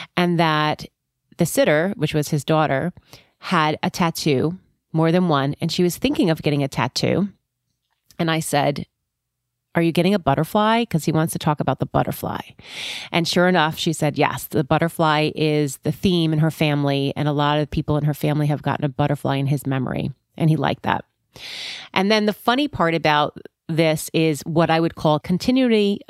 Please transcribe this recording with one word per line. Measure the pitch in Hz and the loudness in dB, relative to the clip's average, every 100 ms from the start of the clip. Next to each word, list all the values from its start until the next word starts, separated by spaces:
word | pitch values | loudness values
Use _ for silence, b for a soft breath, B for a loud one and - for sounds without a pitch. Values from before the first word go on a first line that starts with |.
| B - | B 0
and | 175 170 | 2 2
that | 165 151 151 - - _ _ _ _ - | 2 2 0 -2 -10 _ _ _ _ -2
the | 170 | 0
sitter, | - 254 151 185 123 | 2 4 4 2 -2
which | 151 | -2
was | 156 147 | -2 -2
his | 151 - | -2 0
daughter, | 156 147 135 170 - B B B B | 0 2 0 -2 -8 B B B B
had | - 175 156 156 | -2 2 2 0
a | - | -4
tattoo, | - 170 - 165 131 160 185 _ _ _ | 0 -2 0 0 0 0 -4 _ _ _
more | 160 165 | 0 2
than | 175 180 | 2 2
one, | 143 135 - | 2 0 -2
and | 160 | -4
she | - | 0
was | 175 - | 0 0
thinking | 262 294 196 | -2 2 0
of | 160 | 2
getting | 156 143 | 0 0
a | 135 | -2
tattoo. | - 131 - 123 131 196 - _ _ _ _ _ _ _ - | -2 -2 0 0 0 -2 -8 _ _ _ _ _ _ _ -4
And | 165 | 0
I | 160 | 0
said, | - 143 139 143 - _ _ _ _ _ _ _ _ 175 | 2 0 0 -2 -10 _ _ _ _ _ _ _ _ 0
"Are | |
you | 170 | 2
getting | 160 180 | 2 2
a | 202 | 2
butterfly?" | 151 139 160 214 214 226 233 | 0 0 0 0 2 2 0
'Cause | 160 | -2
he | 165 | 0
wants | 160 160 | 0 -2
to | - | -2
talk | - 147 | -2 0
about | - 131 | -2 -2
the | - | 0
butterfly. | 143 - - - - - - B B B B B | 0 -2 -4 -8 -8 -12 -20 B B B B B
And | 170 170 | -2 0
sure | 185 180 | 2 2
enough, | 180 156 156 | 2 0 -2
she | 175 | -4
said, | 156 151 135 | 0 -2 0
"Yes, | 143 - - | 0 -2 -4
the | - | -4
butterfly | 139 156 165 - 160 151 156 - | 0 0 0 0 2 2 0 0
is | 156 151 147 - | 0 0 -2 -4
the | 147 | -6
theme | - 202 175 160 | -2 0 2 2
in | 156 | 2
her | 156 | 0
family, | - 156 143 143 139 139 - | 0 0 0 0 0 -2 -2
and | 147 | -2
a | |
lot | 143 147 151 | 0 2 0
of | 147 | 0
people | - 151 151 | -4 -2 0
in | 147 | 0
her | |
family | 143 151 147 147 | -2 -2 0 0
have | 139 | -2
gotten | 143 - 151 | -2 -2 -4
a | |
butterfly | 131 147 147 135 139 | -2 -2 -2 -2 -2
in | 139 | 0
his | 139 135 | -2 -2
memory." | 135 127 - - - _ - | -4 -4 -4 -6 -10 _ 0
And | 160 | 2
he | 156 | 2
liked | 147 - | 0 -2
that. | - - - _ _ B B B B B B | -2 -4 -6 _ _ B B B B B B
And | - 196 | -2 2
then | 214 208 | 2 0
the | |
funny | 202 - 247 294 | 0 -2 0 -2
part | - 165 | 0 0
about | 165 156 147 151 - - _ - | 2 2 2 0 -4 -20 _ -4
this | 160 165 156 - | 0 2 0 -2
is | 165 160 143 | 0 0 -2
what | - 160 175 | -2 0 2
I | 165 | 2
would | 165 - | 0 0
call | 160 151 | 0 0
continuity | - 180 - 254 254 214 202 202 | 0 -2 2 2 4 4 2 0